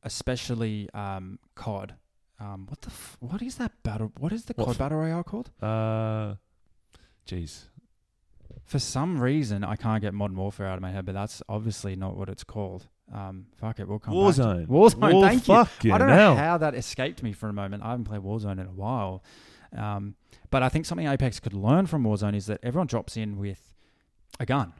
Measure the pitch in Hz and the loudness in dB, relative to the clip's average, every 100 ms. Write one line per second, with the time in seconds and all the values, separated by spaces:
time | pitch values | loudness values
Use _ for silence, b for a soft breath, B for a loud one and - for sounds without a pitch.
0 | - - - 127 - 117 113 107 101 101 | -10 -8 -4 -6 -4 -4 -2 -4 -8 -10
1 | 101 95 92 95 _ - - 98 98 - | -8 -8 -12 -16 _ -12 -8 -8 -8 -16
2 | _ _ _ _ 104 98 95 - - - | _ _ _ _ -14 -14 -14 -16 -16 -16
3 | - - 120 190 240 - 233 _ - 107 | -18 -14 -8 -8 -8 -6 -8 _ -8 -6
4 | 107 - 147 220 - 240 233 233 143 156 | -8 -6 -6 -6 -8 -4 -2 0 -2 -2
5 | 160 165 175 208 247 _ 107 110 110 110 | -2 -4 -6 -10 -10 _ -4 -2 0 -2
6 | 110 110 107 98 _ _ _ _ _ _ | -2 -2 -4 -8 _ _ _ _ _ _
7 | _ _ - 90 80 - - - _ _ | _ _ -10 -8 -8 -12 -20 -20 _ _
8 | _ _ _ _ - - - 139 - 131 | _ _ _ _ -20 -20 -6 -6 -4 -4
9 | 160 165 123 151 127 101 101 101 113 110 | -2 0 0 0 0 -2 -4 -4 -2 -2
10 | 104 101 101 95 98 - 98 92 92 95 | -2 -4 -6 -4 -6 -6 -8 -6 -6 -8
11 | 92 95 104 - - 101 110 101 101 95 | -6 -6 -8 -10 -8 -6 -4 -6 -8 -6
12 | 95 92 95 95 - 110 98 92 - _ | -6 -8 -10 -10 -12 -8 -8 -10 -16 _
13 | _ 107 98 95 98 _ 110 110 98 104 | _ -12 -12 -14 -18 _ -8 -8 -6 -6
14 | - 170 196 143 117 90 - 135 220 - | -4 4 6 6 4 2 2 8 8 8
15 | - 185 196 247 - 208 - - 113 95 | 6 8 8 6 8 8 8 4 4 6
16 | - 165 208 135 151 170 151 123 123 - | 8 10 10 6 4 2 0 -2 -8 -4
17 | 127 - 120 98 110 101 98 101 110 123 | -4 -2 -6 -6 -6 -6 -6 -6 -6 -6
18 | 104 107 95 110 107 95 92 95 101 127 | -6 -6 -6 -4 -4 -6 -8 -6 -4 -4
19 | 98 95 b b b b b 117 104 101 | -4 -6 b b b b b -8 -6 -6
20 | 101 - _ b b 139 127 151 160 170 | -8 -12 _ b b 2 2 0 -2 -4
21 | 156 139 135 104 - 101 104 156 190 160 | -2 0 0 -2 -8 -2 4 4 4 0
22 | 113 104 104 104 101 107 123 135 160 117 | 0 0 0 -2 -4 -6 -4 -4 -2 -4
23 | - 113 107 101 101 95 _ _ _ _ | -6 -8 -8 -6 -8 -10 _ _ _ _
24 | _ _ _ - 127 135 98 - | _ _ _ -10 -2 -2 -2 -8